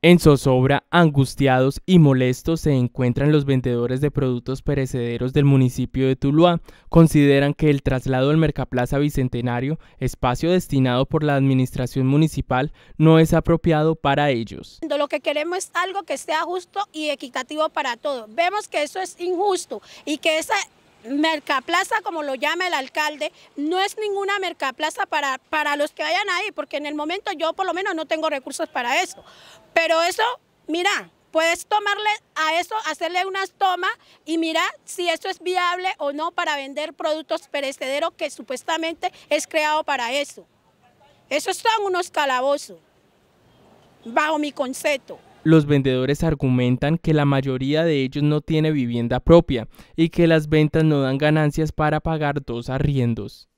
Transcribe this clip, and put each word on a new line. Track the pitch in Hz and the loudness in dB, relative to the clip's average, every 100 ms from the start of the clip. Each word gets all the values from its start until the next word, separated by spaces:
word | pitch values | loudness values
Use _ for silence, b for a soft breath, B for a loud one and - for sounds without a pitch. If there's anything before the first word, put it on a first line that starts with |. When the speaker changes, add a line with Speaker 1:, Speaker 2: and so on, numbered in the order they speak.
Speaker 1:
En | 170 175 | 8 8
zozobra, | 160 139 143 127 131 139 _ | 8 6 4 2 4 0 _
angustiados | 175 165 143 131 - 135 127 131 - - | 4 4 4 0 2 2 4 2 -2 4
y | 180 | 6
molestos | 147 131 127 123 - 165 | 8 6 2 0 -2 -2
se | 156 | 2
encuentran | 135 123 - 123 120 143 | 2 0 0 -2 2 2
los | 151 139 | 2 2
vendedores | 135 123 120 120 127 | 0 0 -2 -2 -2
de | 147 | -2
productos | 139 131 123 - 131 | 0 -2 -2 -6 -6
perecederos | - 139 131 131 120 117 127 | -2 -2 -2 -4 -4 -4 -2
del | 135 143 | 2 6
municipio | 135 127 127 123 131 131 | 6 4 0 -4 0 0
de | 131 | 2
Tuluá. | 139 151 175 170 b b b | 2 6 6 4 b b b
Consideran | 165 165 156 143 139 143 143 | 6 8 6 6 4 2 2
que | 156 | 2
el | 139 | 2
traslado | - 127 127 127 135 | 0 -2 0 0 2
al | 156 | 4
Mercaplaza | 156 139 127 127 123 139 | 2 0 -4 -2 -2 0
Bicentenario, | 147 143 127 123 120 120 131 156 b b | 0 0 -2 -2 -4 -2 -4 -6 b b
espacio | 127 - 131 123 160 | -6 -2 -2 0 2
destinado | 180 - 139 131 123 135 | 0 2 2 2 2 0
por | 160 | 0
la | 151 143 | 0 2
administración | 135 131 127 - 123 135 131 | 2 2 0 -2 -4 -2 2
municipal, | 143 160 - - 127 147 b b - | 4 2 0 -2 -2 -2 b b 2
no | 156 160 | 6 6
es | 160 | 6
apropiado | 165 - 165 175 156 156 156 | 2 2 0 2 2 2 0
para | 143 139 147 | 0 0 2
ellos. | 123 113 65 - - 320 | 0 -4 -10 -16 -12 -6
Speaker 2:
Lo | 285 294 | -4 -2
que | 302 | -2
queremos | 311 294 320 359 | -4 -4 -4 -6
es | 381 | -6
algo | 349 370 381 | -6 -4 -6
que | - 269 | -8 -10
sea | - 311 | -4 -4
justo | 330 370 - 392 403 | -2 -6 -8 -10 -10
y | 320 302 | -6 -6
equitativo | 277 269 262 254 302 311 | -6 -8 -10 -8 -4 -2
para | 330 277 240 | -2 -4 -4
todos. | 302 262 214 | -6 -8 -8
Vemos | 220 349 403 415 | -2 -2 -2 -6
que | 339 | -6
eso | 294 370 | -4 -6
es | 381 - | -10 -8
injusto | 349 349 415 370 - 214 B B - | -6 -2 0 -2 -6 -14 B B -8
y | 302 | -4
que | 330 311 | -2 -2
esa | 320 415 359 _ _ _ 220 | -2 -4 -6 _ _ _ -8
mercaplaza, | 285 320 311 - 277 254 339 381 440 | -2 0 -2 -2 -4 0 -2 0 -4
como | 440 339 | -4 -8
lo | 294 262 | -6 -4
llama | 294 339 359 | -4 -2 -2
el | |
alcalde, | 311 269 - 302 302 302 b b - | -4 -4 -4 -4 -4 -8 b b -8
no | 294 359 | -4 -2
es | 403 - | -2 -4
ninguna | 427 392 392 403 | -6 -4 -4 -4
mercaplaza | 370 320 269 262 302 - 392 | -6 -6 -8 -4 -6 -4 -4
para, | 311 277 262 _ | -4 -4 -6 _
para | 311 294 294 | -4 -2 -2
los | 294 | -4
que | - | -4
vayan | 311 349 403 | -4 -2 -2
ahí, | 349 415 | -4 -4
porque | 349 294 294 | -8 -8 -8
en | 294 | -6
el | 302 | -6
momento | 302 370 - | -6 -6 -6
yo | 339 320 | -4 -4
por | 330 381 | -2 -4
lo | |
menos | 339 392 330 | -4 -4 -6
no | 311 | -4
tengo | 320 311 | -4 -2
recursos | 285 285 269 320 | -4 -8 -10 -6
para | 277 240 285 | -6 -2 -2
eso. | 359 - B B B B _ | -2 -8 B B B B _
Pero | - 330 330 | -2 2 2
eso, | 339 370 440 494 _ _ - | 0 0 -2 -4 _ _ -8
mira, | 330 359 349 190 _ _ | -2 -2 -2 -6 _ _
puedes | 320 330 339 - | 0 0 -2 -2
tomarle | 415 403 403 415 427 _ | -2 -2 -2 -2 -4 _
a | - 311 330 | -4 -2 -2
eso, | 359 440 311 | -2 -6 -6
hacerle | 302 330 359 381 | -6 -4 -4 -4
unas | 381 381 | -6 -8
tomas | _ 381 359 370 466 b b - | _ -2 0 -4 -6 b b -6
y | 330 | -4
mira | 320 320 370 622 - | -2 -2 -2 -6 -16
si | - 349 | -6 -4
eso | 320 392 | -4 -6
es | 370 | -8
viable | 339 370 349 359 370 - | -4 -2 -2 -2 -6 -6
o | 285 | -6
no | 285 320 | -4 -6
para | 359 339 294 | -4 -4 -4
vender | 269 285 311 | -6 -8 -10
productos | 302 330 311 311 330 - | -6 -4 -4 -4 -8 -6
perecederos | 285 269 277 262 277 330 - | -6 -6 -8 -6 -4 -4 -6
que | 311 | -10
supuestamente | - 240 254 - 320 320 320 359 B B | -10 -12 -10 -6 -4 -4 -6 -8 B B
es | 302 - | -4 -2
creado | 320 302 302 | -2 0 -2
para | 311 277 233 | -2 -4 -2
eso. | 277 285 - - _ _ _ _ _ _ _ _ | -4 -6 -12 -20 _ _ _ _ _ _ _ _
Esos | 294 381 370 | -4 -4 -2
son | 466 440 392 | 0 0 0
unos | 359 359 | -2 -2
calabozos, | - 285 254 262 285 - 170 _ _ _ _ _ _ _ _ _ _ _ _ | -2 0 0 0 -2 -6 -20 _ _ _ _ _ _ _ _ _ _ _ _
bajo | 226 240 302 311 | -6 -4 -2 -4
mi | 294 | -6
concepto. | - 262 262 311 277 - - _ - | -6 -8 -6 -4 -4 -6 -20 _ -6
Speaker 1:
Los | 156 160 147 | 4 4 4
vendedores | 143 135 127 127 147 | 0 2 -2 -2 -2
argumentan | 165 147 135 123 123 127 143 165 | -2 -2 0 0 0 0 0 -2
que | - | 0
la | 151 143 | 2 2
mayoría | 139 135 127 135 151 | 0 -2 -4 -2 0
de | 170 147 | 0 0
ellos | 131 143 | -2 0
no | 147 151 | 0 0
tiene | - 156 156 | 0 0 0
vivienda | 151 120 120 117 123 | 0 -2 -2 -2 -2
propia | - 170 - 127 113 b b - | 6 6 6 -4 -6 b b -2
y | 165 | -2
que | - 165 | 2 4
las | 160 151 | 4 2
ventas | 156 151 160 156 | 2 2 2 2
no | 143 | 2
dan | 135 135 | 0 0
ganancias | 151 156 151 156 156 | 2 2 2 0 -4
para | - 151 151 | -2 -2 0
pagar | 165 160 147 143 | -2 -2 -2 -4
dos | 135 120 120 | -6 -8 -6
arriendos. | 131 143 139 120 110 101 - _ | -2 0 0 0 -2 -8 -14 _